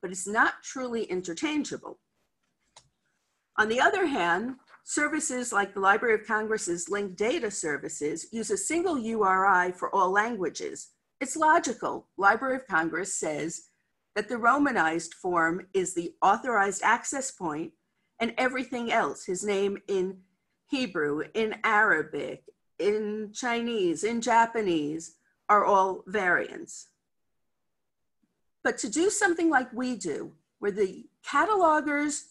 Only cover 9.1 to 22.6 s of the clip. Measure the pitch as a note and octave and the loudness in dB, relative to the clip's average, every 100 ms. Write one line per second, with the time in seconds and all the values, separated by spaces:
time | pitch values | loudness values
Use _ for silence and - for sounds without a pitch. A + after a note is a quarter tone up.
9.1 | A3+ F#3+ F#3+ G3 F3+ F3+ F3+ - G3 F3+ | 2 2 4 4 4 2 -2 -2 2 4
10.1 | G3+ A3+ A3 D#3+ - C#2 - - _ _ | 2 0 -2 -4 -4 -8 -10 -16 _ _
11.1 | - C4+ D#4 D#4 E4 D#4 - C#3+ B2 - | -10 -6 2 4 4 2 -4 -4 -6 -10
12.1 | - G3 A3 C4+ C4 - E3 E3 D#3+ G3 | 2 4 4 0 -4 0 0 0 -4 -6
13.1 | - E3+ D3 D#3 - - _ _ _ _ | -4 -4 -4 -6 -8 -16 _ _ _ _
14.1 | G#3 G#3 A#3+ A#3 C#4 C#4+ G#3+ D#3+ E3+ - | -6 -4 2 4 4 4 2 2 0 -6
15.1 | - F#3 E3+ E3 F3+ - F#3+ F3+ E3+ E3+ | -8 -2 2 2 0 -2 -2 -2 -4 -6
16.1 | - F3+ A3+ B3 G#3+ G3 F#3+ G3+ A#3 - | 2 2 2 2 2 0 2 2 2 0
17.1 | C#4 C4 - E3+ D3 E3+ _ _ _ _ | -6 -6 -6 -6 -6 -8 _ _ _ _
18.1 | - A#3 A3+ B3+ C4 B3+ B3 A#3 A3+ D3+ | -6 -4 0 0 0 -6 -6 0 0 0
19.1 | - - F3+ G#3 G3 G3 G3+ - F#3+ F#3 | -4 -6 -4 -2 0 0 -2 -4 -2 -2
20.1 | F#3+ _ _ _ _ - C4+ A#3 F3 D3 | -6 _ _ _ _ -6 -4 -2 -2 -2
21.1 | D3 D3 G#3+ A3 - G#3+ G#3 G#3+ D#3 D3+ | -2 -4 -2 -2 0 2 4 4 2 0
22.1 | D3 C#3+ D3 - _ | -6 -6 -10 -16 _